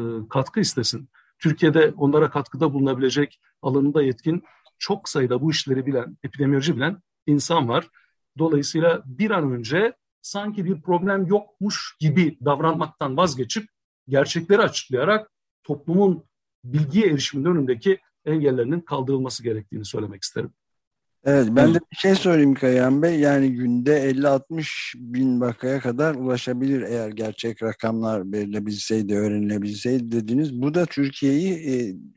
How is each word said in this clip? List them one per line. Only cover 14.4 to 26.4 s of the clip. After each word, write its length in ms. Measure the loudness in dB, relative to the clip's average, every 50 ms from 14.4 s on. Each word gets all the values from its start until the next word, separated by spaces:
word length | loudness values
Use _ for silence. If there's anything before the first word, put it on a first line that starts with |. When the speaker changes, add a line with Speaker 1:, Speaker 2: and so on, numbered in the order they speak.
| 0 2 4 4
Speaker 1:
açıklayarak 680 | 4 2 0 -4 -8 -4 -2 0 2 2 0 0 -2 -8 _ _ _ _ _ _
toplumun 640 | _ -8 -8 -6 -2 0 2 4 4 4 2 0 -6 _ _ _ _ _ _ _ -8
bilgiye 420 | -4 -2 0 0 2 2 2 4
erişiminin 440 | 4 2 0 -2 -4 -4 -2 0 0
önündeki 480 | 2 2 2 0 -2 0 0 0 0 0 _ _ _ _ -4
engellerinin 560 | -2 0 2 2 2 2 2 0 0 -2 -4
kaldırılması 640 | -4 -4 -6 -4 -2 0 0 0 -2 -4 -6 -6
gerektiğini 420 | -4 -4 -4 -4 -6 -10 -10 -10 -10
söylemek 380 | -8 -6 -6 -8 -8 -10 -10
isterim. 300 | -12 -10 -8 -8 -8 -8 _ _ _ _ _ _ _ _ _ _ _ _ _ _ 0
Speaker 2:
Evet, 240 | 2 4 4 4 4
ben 140 | 4 6 6
Speaker 1:
Evet. 100 | 6 4
Speaker 2:
de 60 | 2 0 -4
bir 40 | -6
şey 180 | 0 2 4 4
sorayım 400 | 4 4 4 4 6 6 4 4
Kayahan 480 | 4 2 2 4 4 4 2 2 2
Bey. 180 | 2 2 2 4
Yani 320 | 4 4 4 4 2 2
günde 440 | 0 0 0 0 0 0 2 2 2
elli 320 | 2 2 0 0 2 2 2
altmış 640 | 2 0 -2 -4 -8 -6 -6 -6 -8 -10 -10 -12 -12 -14
bin 420 | -12 -6 -2 0 0 2 2 0
vakaya 400 | 0 -2 -2 -4 -4 -4 -2 -2
kadar 340 | -2 -4 -2 0 0 0 -2
ulaşabilir 680 | -2 -2 -2 -4 -2